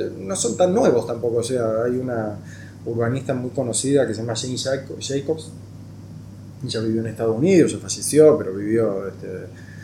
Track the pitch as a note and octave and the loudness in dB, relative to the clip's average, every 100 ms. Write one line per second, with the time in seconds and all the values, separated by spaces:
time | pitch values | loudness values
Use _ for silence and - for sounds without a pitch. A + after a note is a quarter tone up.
0 | - F3+ F#3+ F#3+ A#3 F3+ F3+ G3+ A#3 A#2+ | -8 -8 -6 -2 -2 2 4 6 4 4
1 | A#2 A#2 A#2 A2+ A2 B2+ A2+ A2 A#2+ B2+ | 0 -2 0 0 0 0 0 0 0 0
2 | B2+ A#2 G#2+ G2+ - - - - - A2+ | -2 -2 -4 -6 -12 -14 -16 -12 -6 -2
3 | A#2 C3 - B2+ B2 C3 B2 A2 C3+ C#3 | 0 0 -2 -4 -4 -2 -2 -2 2 4
4 | A#2 G#2 A#2 A2+ B2+ A#2+ C3 C#3 - - | 4 0 -4 -4 -4 -4 -2 -2 -4 -10
5 | - C#3 C#3 D#3 - - - - - - | -4 -2 -2 -4 -6 -16 -16 -16 -16 -16
6 | - - - - - - B2+ A2 A2+ A2 | -16 -16 -16 -16 -16 -10 -6 -2 0 0
7 | A2+ A2 A2+ A2 E3 F#3+ B2 G2+ G2 - | -2 -2 0 2 6 6 6 2 -6 -6
8 | G#2 C#3+ D#3 C3 F#2+ F#2+ G#2 A2+ A2 G2 | 2 8 8 8 2 -4 0 2 2 0
9 | G2 G2 G2 F#2 F#2+ - - - | -4 -8 -10 -10 -12 -14 -16 -16